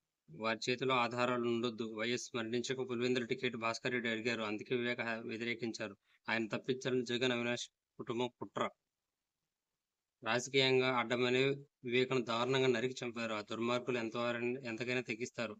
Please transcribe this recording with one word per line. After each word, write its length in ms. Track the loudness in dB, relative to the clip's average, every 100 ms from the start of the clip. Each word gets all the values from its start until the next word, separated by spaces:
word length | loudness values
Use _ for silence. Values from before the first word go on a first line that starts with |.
| _ _ -18
వారి 320 | -4 -2 -2
చేతిలో 340 | -2 0 2 2
ఆధారాలు 500 | 2 2 0 2 0
ఉండొద్దు. 400 | 0 0 -2 -6
వైఎస్ 360 | -2 -2 -2 -4
మరణించక 500 | -4 -2 -2 -2 -2
పులివెందుల 420 | -2 0 2 2
టికెట్ 320 | 0 -2 -2 0
భాస్కర్ 360 | -2 0 0
రెడ్డి 160 | 0 0
అడిగారు. 340 | 0 0 0
అందుకే 320 | 0 -2 -2
వివేక 260 | 0 0 -2
హ-, 200 | -2 -4
వ్యతిరేకించారు. 680 | -4 -4 -4 -2 -4 -4 -8 -10 _ _ -2
ఆయన 160 | 0 0
తప్పించాలని 560 | -2 -2 -2 0 0
జగన్, 280 | 0 2 2
అవినాష్ 340 | 2 0 -2 -6 _ _ -12
కుటుంబం 320 | -4 -2 -2
కుట్ర. 300 | -4 -8 -4 -4 -4 _ _ _ _ _ _ _ _ _ _ _ _ _ _
రాజకీయంగా 680 | 0 0 2 4 6 6 4
అడ్డమనే 480 | 2 2 2 4 4 2 0 -6 _
వివేకను 420 | 0 2 2 2
దారుణంగా 460 | 0 0 2 4 4
నరికి 280 | 4 0 -4
చంపారు. 380 | -6 -4 -4
ఆ 80 | -4
దుర్మార్గులు 560 | -4 -2 0 0 0 -2
ఎంతవారని-, 600 | -2 -2 0 0 -2 -2 -4
ఎంతకైనా 360 | -4 -2 -2
తెగిస్తారు. 520 | -2 -4 -6 -4 -6